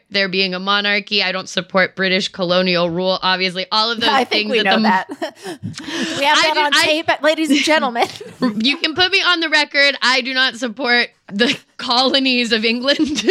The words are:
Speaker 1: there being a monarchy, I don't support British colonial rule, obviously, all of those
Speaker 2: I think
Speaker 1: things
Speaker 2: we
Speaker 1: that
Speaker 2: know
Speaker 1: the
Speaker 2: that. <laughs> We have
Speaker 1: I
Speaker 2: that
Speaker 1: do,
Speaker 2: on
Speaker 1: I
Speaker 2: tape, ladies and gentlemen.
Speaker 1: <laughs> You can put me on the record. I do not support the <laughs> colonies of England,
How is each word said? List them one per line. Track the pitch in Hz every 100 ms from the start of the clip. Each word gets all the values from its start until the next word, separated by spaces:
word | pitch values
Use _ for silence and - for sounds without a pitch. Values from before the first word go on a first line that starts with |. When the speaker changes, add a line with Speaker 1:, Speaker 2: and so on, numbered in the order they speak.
| _
Speaker 1:
there | 202 196
being | 185 190
a | 180
monarchy, | 190 202 202 202 202 208
I | 185
don't | 185 185
support | - 170 190 180
British | - 185 185 196
colonial | - 180 180 185 175 175
rule, | 165 185 185
obviously, | - 185 185 180 -
all | 220 220
of | 226
those | 233
Speaker 2:
I | 269
think | 240 - 214
Speaker 1:
things |
Speaker 2:
we | 226
Speaker 1:
that |
Speaker 2:
know | 202 226
Speaker 1:
the |
Speaker 2:
that. | 220 208 -
<laughs> | 277 311 - 392 311 - - - 330 330 269
We |
have | 277 302
Speaker 1:
I |
Speaker 2:
that | 320
Speaker 1:
do, | 311
Speaker 2:
on | 294
Speaker 1:
I | 285 330
Speaker 2:
tape, | 311 330 294
ladies | 294 311 320
and | 285
gentlemen. | 269 311 247 233 254 - - -
Speaker 1:
<laughs> | 254 214
You | 226 277
can | 320 311
put | 370
me | 381
on | 339 349
the | 330
record. | 302 294 285 285 269
I | 226 262
do | 254
not | 262 262 240
support | 247 202 - 240 233 _ -
the | 202 240 269 -
<laughs> | -
colonies | 247 247 262 269 262 247 240
of | 226
England, | 226 233 254 285 285 285 214